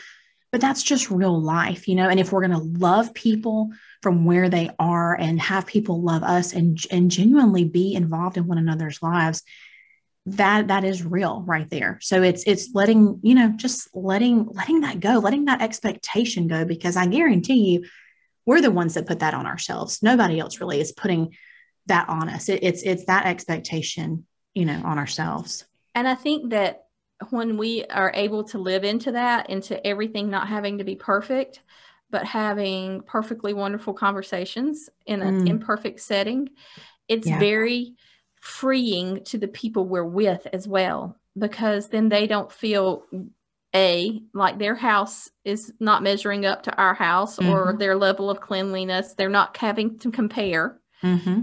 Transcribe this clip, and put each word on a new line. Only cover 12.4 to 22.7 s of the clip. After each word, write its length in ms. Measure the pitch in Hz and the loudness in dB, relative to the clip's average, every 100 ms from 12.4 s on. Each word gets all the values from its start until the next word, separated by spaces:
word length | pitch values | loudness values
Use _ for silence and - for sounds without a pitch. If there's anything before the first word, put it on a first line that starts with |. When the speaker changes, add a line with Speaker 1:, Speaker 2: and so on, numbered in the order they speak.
| - | 2
Speaker 1:
it's 240 | 196 - | 0 0
letting, 460 | 196 202 220 208 - | 2 6 8 6 6
you 120 | 220 | 6
know, 160 | 254 226 220 | 8 6 2
just 320 | 254 - - | -4 -4 -8
letting, 500 | 185 190 196 240 233 214 | -6 -2 2 4 4 2
letting 340 | 190 185 330 | -4 0 2
that 200 | 285 190 | 2 0
go, 180 | 196 240 | 2 4
letting 260 | 208 285 285 | 4 2 0
that 160 | 254 | 0
expectation 840 | 220 220 214 180 - 208 233 - 170 | -2 -4 -6 -6 -4 -2 0 0 0
go, 160 | 160 | 0
because 320 | 165 165 180 180 | -2 -2 -2 0
I 100 | 180 | 2
guarantee 640 | 233 330 190 170 262 196 | 2 4 4 4 4 4
you, 120 | 175 175 - - _ _ _ | 2 -2 -18 -20 _ _ _
we're 160 | - 302 | 2 4
the 100 | 277 | 4
ones 240 | 180 165 | 2 0
that 120 | 165 - | -2 -4
put 140 | 170 | -2
that 140 | 156 | -2
on 120 | 139 - | -4 -6
ourselves. 560 | 170 - - - - | -8 -8 -8 -8 0
Nobody 360 | 214 247 190 160 | 4 4 4 0
else 220 | - - | -4 -8
really 200 | - 143 | -4 -4
is 120 | 156 | -4
putting 420 | - 190 170 165 - - - _ _ - | -4 -2 0 -2 -6 -20 -20 _ _ 0
that 220 | 175 - | 0 0
on 200 | 160 160 | -4 -6
us. 200 | 165 - | -6 -2
It, 160 | 190 | 0
it's, 180 | 180 | 0